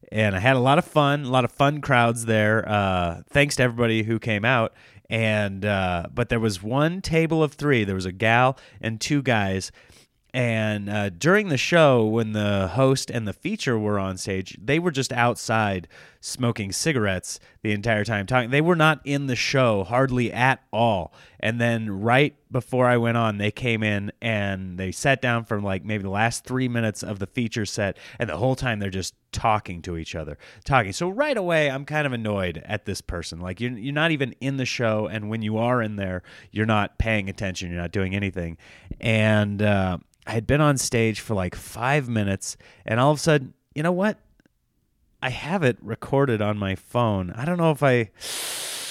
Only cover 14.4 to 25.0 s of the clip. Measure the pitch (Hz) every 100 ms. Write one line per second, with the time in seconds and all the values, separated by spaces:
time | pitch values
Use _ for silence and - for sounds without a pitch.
14.4 | 95 - 104 156 175 135 127 120 120 110
15.4 | - 113 107 95 82 - - _ - -
16.4 | 123 117 98 - 165 131 104 92 - -
17.4 | - _ 110 104 113 107 104 107 98 127
18.4 | 117 139 165 170 156 147 - 143 139 120
19.4 | - 139 123 104 95 120 135 123 117 107
20.4 | 127 127 _ 104 117 98 80 - - -
21.4 | 110 117 117 117 110 98 113 127 147 -
22.4 | _ 123 - 127 123 120 117 117 113 104
23.4 | 104 - 127 113 107 101 104 - 113 107
24.4 | 101 95 95 90 92 -